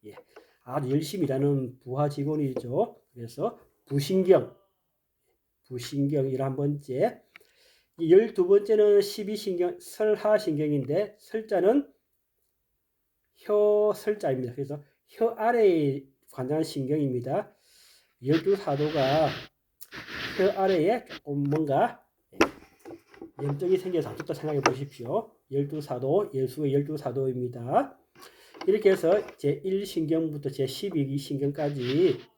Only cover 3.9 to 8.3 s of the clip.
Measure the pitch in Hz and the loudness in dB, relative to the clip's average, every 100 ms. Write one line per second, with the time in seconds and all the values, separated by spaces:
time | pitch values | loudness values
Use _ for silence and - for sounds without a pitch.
3.9 | 139 - 190 180 170 110 - _ _ _ | -4 0 0 6 6 6 -12 _ _ _
4.9 | _ _ _ _ _ _ _ _ 123 - | _ _ _ _ _ _ _ _ -10 -6
5.9 | 139 139 147 135 127 135 131 143 147 - | -2 0 0 0 -2 -2 -2 -2 -2 -6
6.9 | 127 214 - _ - _ _ _ _ _ | 0 0 -2 _ -20 _ _ _ _ _
7.9 | - 165 185 220 | -4 8 8 8